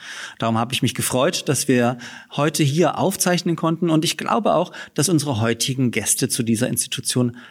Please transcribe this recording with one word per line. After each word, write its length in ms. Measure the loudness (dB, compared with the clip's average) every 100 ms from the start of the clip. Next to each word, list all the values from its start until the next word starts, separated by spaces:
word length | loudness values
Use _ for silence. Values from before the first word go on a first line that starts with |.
| -16 -14 -14 -4
Darum 180 | 0 0
habe 160 | 0
ich 80 | 0
mich 120 | -2
gefreut, 540 | 0 -2 2 0 0 -2
dass 220 | -2 2
wir 280 | 4 4 0 -8 -16 -10
heute 320 | -2 0 2
hier 340 | 2 4 2 2
aufzeichnen 580 | -2 0 0 0 0 0
konnten 340 | 0 0 2
und 140 | 2
ich 140 | 2 -2
glaube 360 | 0 0 2
auch, 200 | 2 0 -6 -8
dass 140 | -2 2
unsere 320 | 2 2 0
heutigen 520 | 0 0 -2 0 0
Gäste 360 | 0 -2 0 0
zu 160 | -2
dieser 240 | 0 0 0
Institution 680 | -2 -4 -6 -2 0 0 -2 -14